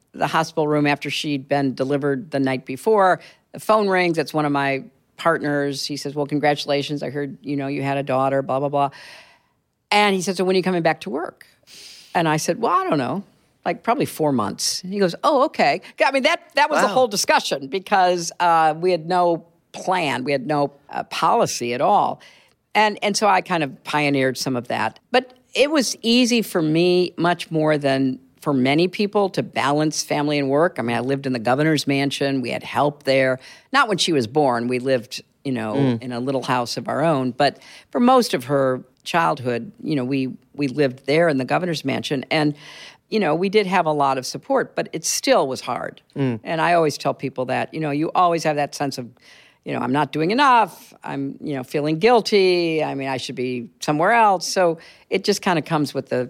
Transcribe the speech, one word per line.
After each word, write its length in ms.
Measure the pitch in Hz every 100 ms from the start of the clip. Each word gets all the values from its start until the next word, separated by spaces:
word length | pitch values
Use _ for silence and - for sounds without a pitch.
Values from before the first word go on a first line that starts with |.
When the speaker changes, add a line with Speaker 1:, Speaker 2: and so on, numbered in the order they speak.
| _
Speaker 1:
the 140 | - 156
hospital 400 | 160 160 - 151
room 180 | 151 147
after 240 | 143 147
she'd 380 | - 156 139 135
been 260 | 143 139
delivered 560 | 120 131 143 143 135 135
the 100 | 139
night 280 | 135 135 -
before. 520 | 131 220 214 185 165 - _ _
The 60 | -
phone 280 | - 214 202
rings. 320 | 185 175 160
It's 120 | 143
one 140 | 156 147
of 60 |
my 320 | 143 139 135 - _ _ -
partners. 680 | 170 160 147 147 143 135 -
He 100 | 143
says, 160 | 143
"Well, 140 | 147 143
congratulations. 760 | 151 147 147 - 143 139 143
I 80 | 143
heard, 300 | 143 143 -
you 140 | - 143
know, 100 | 139
you 160 | 143
had 160 | 139 139
a 60 |
daughter, 400 | 139 131 135 139
blah, 160 | 131 131
blah, 100 | 143
blah." 220 | 143 135 - - - - _ _ _ _ _ -
And 240 | 208 208 190
he 60 |
says, 160 | 175 185
"So 60 |
when 120 | 185 190
are 20 |
you 60 |
coming 200 | 185 180
back 180 | 165 160
to 80 | 185
work?" 380 | 147 - _ - _ _ - - - -
And 140 | 180 165
I 100 | 151
said, 240 | - 170
"Well, 120 | -
I 100 | 180
don't 160 | 381 147
know." 240 | 123 180 - _ _ _ 180
Like, 180 | -
probably 220 | - 254 147
four 260 | - 151
months. 520 | 123 101 - - -
And 80 | 180
he 60 | 202
goes, 160 | 180 -
"Oh, 200 | 294 277 302
okay." 360 | - 156 170 - -
I 80 | 294
mean, 120 | 269
that, 280 | 277 339 - -
that 140 | 302
was 120 | 294
the 60 | 233
Speaker 2:
Wow. 60 |
Speaker 1:
whole 140 | 262 247
discussion 600 | 196 - 240 - 139 135
because, 640 | 196 - 196 180 180 165 -
uh, 340 | 175 165 160 160
we 140 | 180
had 160 | 175 165
no 380 | 180 175 165 - _ _
plan. 520 | - - 185 151 123
We 80 | 131
had 160 | 139 127
no, 240 | 147 143 - _
uh, 140 | -
policy 720 | - - 165 226 190 - 120
at 80 | 123
all. 400 | 170 196 127 - - - _ _ _
And, 240 | 208 214 202
and 140 | 208 202
so 120 | 208
I 140 | 185
kind 220 | 175 175
of 200 | 139 -
pioneered 540 | - 151 143 139 131 131
some 180 | 135 123
of 120 | 117
that. 300 | 113 110 - -
But 220 | 254 254 - _
it 160 | 196 285
was 240 | 311 214 -
easy 400 | 226 240 233 240
for 200 | 190 185
me, 520 | 156 160 180 180 180 -
much 340 | 170 170 -
more 260 | 160 156 147
than 420 | 139 135 135 127 _ _
for 140 | 156
many 340 | 135 131 151 180
people, 420 | - 202 208 196
to 140 | 165
balance 600 | 110 - 127 147 156 -
family 360 | - 147 147 147
and 100 | 135
work. 280 | 143 180 143
I 20 |
mean, 140 | 120 117
I 40 |
lived 260 | 123 139 139
in 60 |
the 60 | 123
governor's 460 | 110 135 156 147 -
mansion. 560 | 139 139 - 139 135
We 80 | 120
had 140 | 123
help 400 | - 123 147 151
there. 360 | 135 135 131 127 - - -
Not 160 | 269 240
when 100 | 180
she 140 | -
was 120 | 147 110
born. 420 | 143 139 120 120
We 120 | 127
lived, 420 | 131 127 - - - _ 143
you 60 |
know, 240 | 123 110 135
Speaker 2:
Mm. 260 | 135 117
Speaker 1:
in 100 | 127
a 80 | 120
little 220 | 131 135
house 340 | - 127 120 131
of 120 | 113
our 160 | 123
own. 280 | 165 139 127
But 280 | 120 143 - - - _
for 80 | 262
most 340 | 247 262 240
of 120 | - 123
her 380 | 139 135 127 - _
childhood, 680 | - 170 160 151 123 117 113 -
you 120 | - 147
know, 100 | 123
we, 240 | 139 131 - _ -
we 120 | 143
lived 380 | 139 139 123 -
there 240 | 156 170
in 80 | 135
the 80 | 127
governor's 400 | 147 180 151 131
mansion. 400 | 117 - 139 -
And, 240 | 156 151 147 - - - - -
you 100 | 214
know, 160 | 165 165
we 140 | 196
did 180 | 214 185
have 180 | 185 160
a 60 |
lot 260 | 151 139 135
of 80 | 123
support, 500 | - - 269 - -
but 140 | 165
it 120 | 165 -
still 420 | - 285 226 139
was 140 | 123
hard. 400 | - 120 - - _ 147
Speaker 2:
Mm. 240 | 135 110
Speaker 1:
And 180 | - 165
I 120 | 160
always 240 | 170 156 -
tell 160 | 143
people 320 | 135 135 127 127
that, 280 | 123 -
you 60 | 160
know, 120 | 151
you 200 | 147 165 -
always 280 | 175 170
have 120 | 160 147
that 180 | 143
sense 240 | - 143 131
of, 100 | 117 - - - - _
you 100 | -
know, 60 | 127
"I'm 120 | 120
not 200 | 143 143
doing 200 | 151 160
enough. 600 | 240 285 240 190 - - -
I'm, 320 | - 139 139 -
you 140 | - 135
know, 80 |
feeling 360 | 131 151 151 160
guilty. 840 | 220 240 - 208 185 175 170 156
I 120 | 143 139
mean, 120 | 135
I 100 | 131
should 180 | - 127
be 340 | 127 123 113 -
somewhere 320 | - 151 185
else." 360 | 233 214 180 -
So 320 | 196 175 165 - - -
it 120 | 185
just 200 | 202 196
kinda 180 | 196 160
comes 320 | - 156 139
with 160 | 139 -
the 180 | 123 123